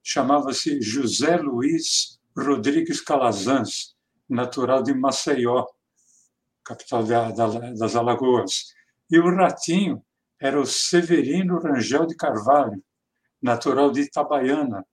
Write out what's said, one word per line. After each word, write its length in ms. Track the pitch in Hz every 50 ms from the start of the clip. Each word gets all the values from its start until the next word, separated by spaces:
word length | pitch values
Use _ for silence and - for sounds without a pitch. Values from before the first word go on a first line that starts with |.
| -
chamava-se 760 | - - 147 123 127 143 147 131 135 123 - - 160 143 139
José 560 | 113 104 113 139 127 110 - - 143 156 175 175
Luiz 840 | 151 139 123 120 131 151 165 160 165 - - - - - - _ _ _ - 123
Rodrigues 640 | 123 143 139 120 107 139 147 165 165 170 147 -
Calazans, 920 | - - 151 135 127 117 104 98 95 120 139 131 110 95 - - - - _ _ _ _ _ _ _ -
natural 540 | 127 120 123 123 - 139 123 120 131 131 117
de 100 | 135 139
Maceió, 720 | 127 135 139 135 - - 160 143 127 120 120 123 127 123 - - _ _ _ _ _ _ _ _ _ _ _ _ _ _ _ _ _ -
capital 400 | - 117 - - - 131 117 110
da, 280 | 110 120 117 113 113
da, 160 | 101 110 117 113 110 117 120 123
das 240 | 120 107 113 104 104
Alagoas. 800 | 120 117 123 120 117 131 127 123 113 95 - - - - - - _ _ _ _ _ _ -
E 80 | 165 165
o 160 | 175 180 180
Ratinho 720 | 190 180 180 - - - 165 165 190 202 170 123 104 - _ _ _ _ _ _ -
era 200 | 135 139 143 147
o 60 | 131
Severino 920 | 120 - - - - 175 175 170 165 175 147 123 131 156 185 190 175 180 165
Rangel 480 | 170 156 139 123 107 113 131 151 165
de 100 | 165 160
Carvalho, 680 | - 165 147 117 107 104 123 143 147 135 110 104 95 - _ _ _ _ _ _ _ _ _ _ _
natural 500 | - 123 117 117 - 147 139 135 143 143
de 100 | 120 139
Itabaiana, 840 | 143 - - 151 147 139 147 139 127 131 143 156 147 123 107 95 95 _